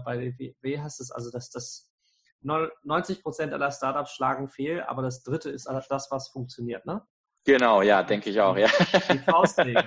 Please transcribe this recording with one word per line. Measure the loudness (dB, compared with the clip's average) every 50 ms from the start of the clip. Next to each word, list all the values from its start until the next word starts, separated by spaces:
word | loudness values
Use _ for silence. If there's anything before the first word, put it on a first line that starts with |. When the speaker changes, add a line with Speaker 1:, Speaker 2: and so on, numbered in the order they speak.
| -6
Speaker 1:
bei | -6 -6 -6 -6 -8 -8 -10
W | -12 -16 -16 _
W | _ -6 -6 -6
heißt | -8 -10 -12 -14
es, | -14 -14
also | -12 -12 -12 -10 -10
dass | -12 -14 -12
das | -14 -14 -12 -12 -16 -18 _ _ _ _ _ _ _ _ _ _ _ _ _
neun-, | -4 -2 -2 -2 -4 -6 _ _
neunzig | -2 -2 -2 -2 -2 -8 -6 _
Prozent | -10 -6 -6 -6 -6 -4
aller | -4 -4 -4 -4
Startups | -4 -4 -4 -2 -4 -6 -6 -6
schlagen | -4 -2 -2 -2 -2 -6 -10
fehl, | -8 -8 -6 -4 -4 -6 -6
aber | -6 -6 -4 -4
das | -6 -6 -8 _
dritte | -6 -6 -6 -6 -8
ist | -10 -10 -10
das, | -8 -8 -8 -6 -4 -6 -6 -4 -6
was | -8 -8 -8 -10
funktioniert, | _ -12 -12 -12 -10 -10 -8 -8 -8 -8 -8
ne? | -8 -10 -10 -10 _ _ _ _ _ _ _ _
Speaker 2:
Genau, | 4 4 6 6 6 6 6 8
ja, | 8 6 6 4
denke | 2 0 -2 -2 -2
ich | 0 4
auch, | 4 4 4
ja. | 4 4 4 6 4 2 4 4 2 2 2 0
Speaker 1:
Die | 0
Faustregel, | 2 2 4 6 4 4 4 2 0 2 4 2 2